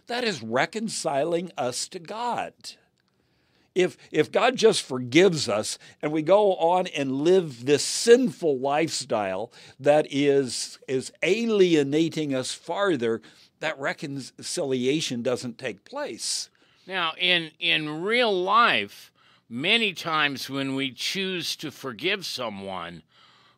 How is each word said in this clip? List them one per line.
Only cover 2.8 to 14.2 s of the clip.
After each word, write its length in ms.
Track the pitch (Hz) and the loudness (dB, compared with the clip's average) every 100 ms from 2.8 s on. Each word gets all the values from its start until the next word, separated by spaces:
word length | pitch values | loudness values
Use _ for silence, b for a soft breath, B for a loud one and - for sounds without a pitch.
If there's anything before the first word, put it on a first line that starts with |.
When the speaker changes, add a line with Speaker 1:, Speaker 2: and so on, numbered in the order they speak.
| _ _ _ _ _ _ _ _ _ 185 | _ _ _ _ _ _ _ _ _ 0
Speaker 1:
If, 200 | 180 - B | 0 -2 B
if 220 | 156 135 | -2 0
God 240 | 196 240 190 | 2 2 4
just 260 | 220 175 | 4 4
forgives 640 | - 127 123 151 196 156 117 | -2 -6 2 6 6 4 0
us 300 | 107 107 - B B | -2 -2 -8 B B
and 80 | 151 | -4
we 120 | 160 | -2
go 340 | 151 202 208 180 | 4 4 6 2
on 320 | 165 185 185 | 2 2 0
and 240 | 156 135 135 | -4 -2 0
live 420 | 165 190 160 117 127 | 4 4 2 -4 2
this 180 | 139 | 2
sinful 760 | - - 233 247 233 - 165 131 | 2 0 6 6 6 -2 -2 0
lifestyle 920 | 139 151 156 - 127 113 98 92 117 B B - | 0 0 -2 -4 -2 -2 -2 -4 -8 B B 0
that 300 | 139 151 147 | 4 4 4
is, 720 | 139 143 139 127 - - - - | 2 4 4 2 -4 -8 -12 -6
is 240 | 131 - - | -4 -4 -4
alienating 1120 | 160 220 233 208 185 156 139 156 160 160 147 | 0 0 2 4 6 4 4 2 0 0 -2
us 180 | 131 123 | -2 -4
farther, 720 | - 165 185 202 139 117 113 B B B _ | -8 -6 -2 0 2 0 -2 B B B _
that 180 | 160 135 | -6 -4
reconciliation 1400 | 147 180 151 139 | -6 -6 -8 -10